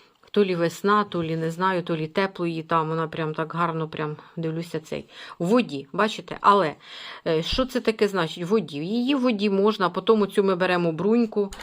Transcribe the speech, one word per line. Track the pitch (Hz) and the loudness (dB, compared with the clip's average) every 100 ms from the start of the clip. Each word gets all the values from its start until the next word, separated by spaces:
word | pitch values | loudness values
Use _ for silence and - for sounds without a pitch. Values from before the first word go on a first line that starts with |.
| _ _ _ | _ _ _
То | 208 | 2
лі | 190 175 | 2 2
весна, | 170 - 202 208 | 0 0 2 2
то | 208 175 | 2 -2
лі, | 160 160 | -2 -2
не | 160 | -2
знаю, | 165 185 180 | 0 0 0
то | 175 160 | 0 -2
лі | 156 | -2
тепло | 196 196 190 170 | 0 -2 -2 -4
її | 160 | -4
там, | 156 165 156 | 0 0 0
вона | 160 156 | -2 -4
прям | 165 156 | -4 -4
так | 156 160 | -4 -6
гарно, | 165 170 160 156 | -2 -2 -2 -6
прям, | 156 151 156 - - | -6 -6 -8 -12 -8
дивлюся, | 165 160 170 160 | -6 -6 -6 -8
цей. | - 143 - - - - | -8 -10 -10 -18 -20 -6
В | 175 | 2
воді, | 247 165 139 135 | 2 2 -6 -6
бачите? | 180 214 - - 156 | -2 -2 -2 -10 2
Але, | - 202 156 139 - - - - 170 | 4 6 4 -2 -14 -18 -16 -8 -2
е, | 160 | 0
що | 165 - | 0 -2
це | 254 240 | -2 0
таке | 226 220 202 | -2 2 0
значить? | 190 160 175 | 2 -2 -4
В | 170 | 0
воді. | 220 156 143 | 0 0 -6
Її | 170 233 247 | -4 -2 0
в | 285 | 2
воді | 247 202 208 | 2 2 2
можна, | 196 208 208 180 | 2 2 2 0
а | |
потім | 180 185 220 | 0 2 4
оцю | 196 208 | 4 2
ми | 196 180 | 2 2
беремо | 180 180 170 | 2 2 2
бруньку. | 156 202 240 220 214 202 - | 0 2 2 2 0 -4 -6